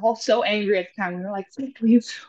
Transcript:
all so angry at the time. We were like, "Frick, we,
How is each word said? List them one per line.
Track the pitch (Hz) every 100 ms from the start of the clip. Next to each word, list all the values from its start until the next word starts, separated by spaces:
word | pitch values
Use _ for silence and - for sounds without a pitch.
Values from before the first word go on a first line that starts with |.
all | 226 226
so | - 233
angry | 202 208 202 190
at | 180 -
the |
time. | 185 180
We |
were | 190
like, | 196 185
"Frick, | - 269 -
we, | 226 233 - -